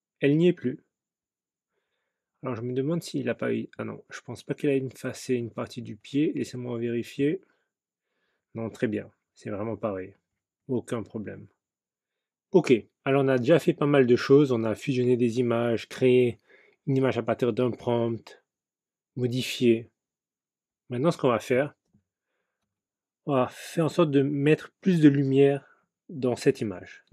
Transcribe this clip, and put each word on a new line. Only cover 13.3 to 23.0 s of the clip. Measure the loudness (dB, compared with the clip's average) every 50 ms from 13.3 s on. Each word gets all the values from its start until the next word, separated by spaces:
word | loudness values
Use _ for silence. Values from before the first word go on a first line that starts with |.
| 2 2
déjà | 4 4 4 4
fait | 4 0 -2
pas | 0 0
mal | 4 4 4 6
de | 6 4
choses. | 2 6 6 6 6 6 4
On | 2 0
a | -2 -2 -4
fusionné | -4 -4 -4 -2 0 2 2 2
des | 2 2 0 0 0
images, | 0 0 0 0 0 0 -2 -4 -6 -10
créé | -4 0 2 4 4 4 4 2 -2 -6 _ _ _ _ _ _ _ _ _
une | -2 0
image | 0 0 0 0 -2
à | -2
partir | -2 -2 0 0 0
d'un | 0 0 -2 -2
prompt, | -4 -4 -4 -2 -2 0 -2 -2 -4 -8 -10 -18 -20 -20 _ _ _ _ _ _ _ _ _ _ _ _ _ _ _
modifié. | -6 -4 -4 -4 -4 -6 -6 -4 0 2 2 2 2 -2 -8 _ _ _ _ _ _ _ _ _ _ _ _ _ _ _ _ _ _ _ -10
Maintenant, | -6 -2 -2 -2
ce | 0 0
qu'on | 0 0
va | 0 0
faire, | 0 0 0 0 0 -2 -6 _ _ _ _ _ _ _ _ _ _ _ _ _ _ _ _ _ _ _ _ _ _ _ _ _